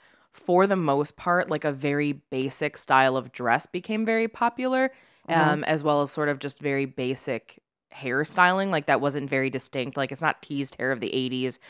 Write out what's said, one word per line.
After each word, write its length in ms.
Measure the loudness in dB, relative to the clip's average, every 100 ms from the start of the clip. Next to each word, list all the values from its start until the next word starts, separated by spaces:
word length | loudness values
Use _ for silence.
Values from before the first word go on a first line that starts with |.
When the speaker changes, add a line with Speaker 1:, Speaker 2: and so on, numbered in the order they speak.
| _ _ _
Speaker 1:
for 340 | -10 2 4 4
the 100 | 2
most 400 | 2 2 0 -4
part, 320 | 0 0 0
like, 140 | -2
a 80 | -2
very 400 | -2 0 0 0
basic 640 | -2 -6 -4 -2 -2 -4 -4
style 400 | 2 4 6 2
of 160 | -4
dress 340 | -4 2 2 0
became 380 | -8 -6 -4
very 240 | 0 0 -2
popular, 640 | 0 -2 -2 -2 0 -2 -4 _ _ 0
Speaker 2:
Mm-hmm. 220 | 4 4
Speaker 1:
um, 140 | 2
as 180 | 0 0
well 200 | 2 2
as 80 | 0
sort 160 | 0 -2
of 100 | -2
just 220 | -6 -6
very 240 | -2 -2
basic 760 | -2 -4 -4 -4 -4 -6 _ -20 _ _ _
hairstyling. 760 | -10 -4 -2 0 4 4 4 0
Like, 160 | 0 2
that 140 | 2
wasn't 280 | 2 -2 -2
very 220 | -2 -2
distinct. 460 | -4 -6 -6 -6 -4
Like, 160 | -6
it's 100 | -2
not 180 | -2 -2
teased 340 | -6 -8 -6 -4
hair 160 | -2
of 80 | -2
the 120 | -2
eighties. 440 | -4 -4 -4 -6 -6 -16